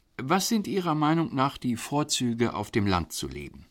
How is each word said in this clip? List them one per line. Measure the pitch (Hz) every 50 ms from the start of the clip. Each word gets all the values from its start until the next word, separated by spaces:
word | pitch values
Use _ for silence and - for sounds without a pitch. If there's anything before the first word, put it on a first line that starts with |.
| _ _ -
Was | - 120 135 175 196 185 -
sind | 233 220 196
Ihrer | - 165 196 175 170 151
Meinung | 151 151 151 160 165 160 - -
nach | 135 131 143 - -
die | - 123 120
Vorzüge, | 110 - - 143 147 151 147 - - 127 120 117 117 120 110 -
auf | 98 104 -
dem | - 113 101
Land | 101 92 87 80 -
zu | - - - 69
leben? | - 73 71 65 - - - _